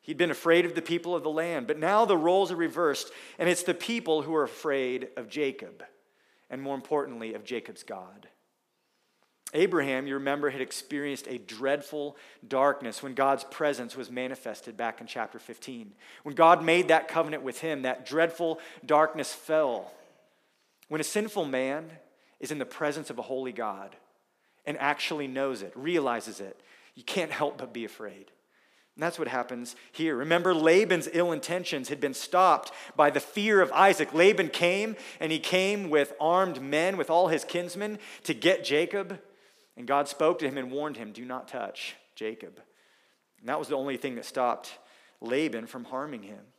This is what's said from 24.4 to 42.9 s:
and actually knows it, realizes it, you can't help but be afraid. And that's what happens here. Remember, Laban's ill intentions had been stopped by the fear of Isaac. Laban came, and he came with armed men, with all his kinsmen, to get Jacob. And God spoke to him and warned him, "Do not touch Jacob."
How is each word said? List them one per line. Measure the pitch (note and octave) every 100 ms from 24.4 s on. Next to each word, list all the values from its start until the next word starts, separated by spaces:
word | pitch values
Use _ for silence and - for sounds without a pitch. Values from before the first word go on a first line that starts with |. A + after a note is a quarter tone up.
| _ _ -
and | D3+
actually | C#3 D3 - D#3 C#3
knows | C3 C3+ B2
it, | F#2+ B2+
realizes | D3+ E3+ C3+ A#2 A2 G2
it, | G2 - _ - - -
you |
can't | - G3 E3
help | - D3 D3
but | B2+
be | A2+
afraid. | A2 - G#2+ F#2+ G2 _ _ _ _ _ _ -
And |
that's | E3 E3+
what | C#3
happens | B2+ B2 A#2+ A#2+ - -
here. | - D#3+ B2
Remember, | D3 E3+ F3
Laban's | E3+ D#3+ F3+ G#3+ F3+ D#3+
ill | E3+ F3
intentions | D#3+ - F3+ F3+ D3 B2+
had | C#3+
been | C#3+
stopped | C3 - F3+ F#3 D3 - - - -
by | D3
the | C#3+
fear | - - G#3+ G3+
of | D#3+
Isaac. | C3 F#3+ F3 D3+
Laban | D3+ F#3 F#3+ E3
came, | - F3 F#3+ A3 G#3+ - -
and | D#3+
he | D#3+
came | - F3+ F#3+ G#3 F#3+
with | D3+ C#3 -
armed | D#3 F3+ F#3+ C#3+
men, | C#3 D3 F3 F#3+
with | D3
all | E3+ F3+
his | D#3
kinsmen, | - F3 F3 F#3 G#3 G#3+ - -
to | -
get | C3 E3 F#3
Jacob. | - C#3+ F3 G3+ F#3 F#3+ - _ _ _ _ -
And | A#2+
God | C#3 C#3+
spoke | - D#3+ E3
to | D3
him | C#3
and | B2+
warned | C#3 D3+ B2
him, | G#2+
"Do | G#2+
not | B2 B2+ -
touch | B2+ A2 - - - _
Jacob." | - A2 A2 - - - _ _